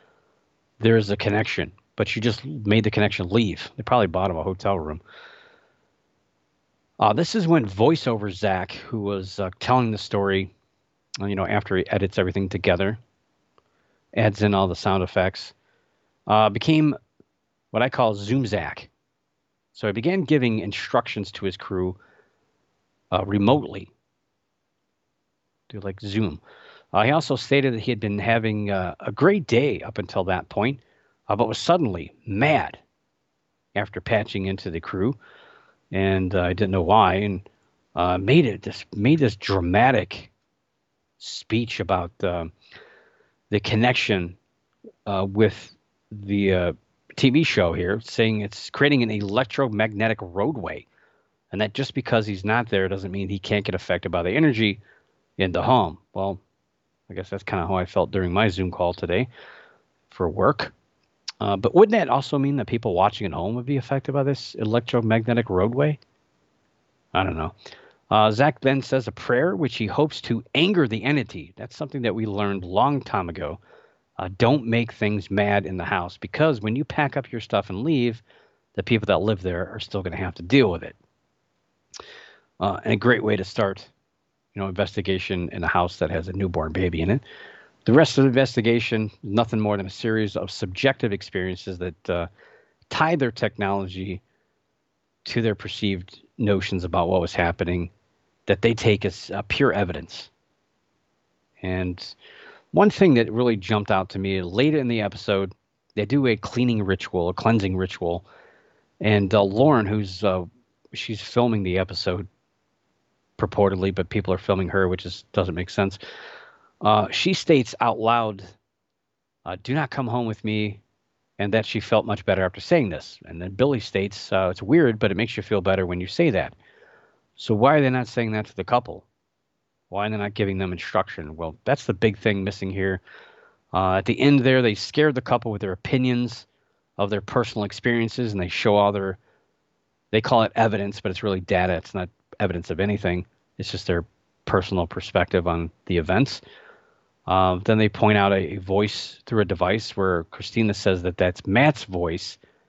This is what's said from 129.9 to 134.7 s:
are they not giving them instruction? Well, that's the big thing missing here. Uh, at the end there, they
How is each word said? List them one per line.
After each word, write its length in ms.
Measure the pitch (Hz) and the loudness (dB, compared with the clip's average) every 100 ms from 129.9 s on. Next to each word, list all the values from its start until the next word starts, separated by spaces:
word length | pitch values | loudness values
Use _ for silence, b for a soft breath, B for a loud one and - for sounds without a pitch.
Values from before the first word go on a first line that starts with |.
| 98 107 | -4 -4
are 40 | |
they 60 | 107 | -4
not 180 | 104 | -4
giving 240 | 107 98 95 | -2 -2 -2
them 140 | 92 | -4
instruction? 640 | 87 - - - - 76 78 | -6 -4 -2 -2 -6 -12 -10
Well, 200 | 82 - | -10 -6
that's 220 | 127 143 - | -2 -2 -2
the 80 | |
big 240 | 104 110 101 | 2 0 2
thing 260 | 110 98 | 0 0
missing 260 | 98 - 95 | -2 -6 -6
here. 300 | 95 95 92 B B B B B B _ | -2 -2 -2 B B B B B B _
Uh, 220 | 95 92 | -2 0
at 100 | 92 | 0
the 140 | 120 - | 0 2
end 220 | 139 143 | 6 6
there, 220 | 127 131 | 6 4
they 120 | 120 | 4